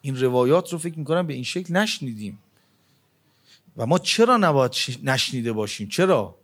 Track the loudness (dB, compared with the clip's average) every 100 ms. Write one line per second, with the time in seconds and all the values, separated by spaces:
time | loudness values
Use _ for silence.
0 | -6 0 2 4 4 4 2 -8 -8 -8
1 | -2 -2 -2 -6 -6 -8 -2 0 0 -4
2 | -8 -8 -10 -12 _ _ _ _ _ _
3 | _ _ _ _ _ _ _ -8 0 0
4 | 0 2 4 6 6 4 2 0 -6 -6
5 | -2 -2 -2 -4 -2 -2 -4 -6 -6 0
6 | 2 2 0 -10